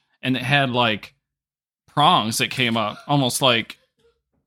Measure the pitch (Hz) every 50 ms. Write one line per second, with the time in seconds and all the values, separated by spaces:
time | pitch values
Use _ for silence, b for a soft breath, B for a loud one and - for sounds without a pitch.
0 | _ _ _ _ - 127 131 123 123 123 143 143 139 131 120 123 123 113 107 98
1 | - - _ _ _ _ _ _ _ _ _ _ _ _ _ _ _ _ _ 151
2 | 147 165 180 147 107 110 113 - 127 107 - - 127 117 113 117 107 104 - -
3 | - - 143 143 135 120 - - 143 131 120 113 104 - - - _ _ _ _
4 | _ _ _ _ _ _ _ _ _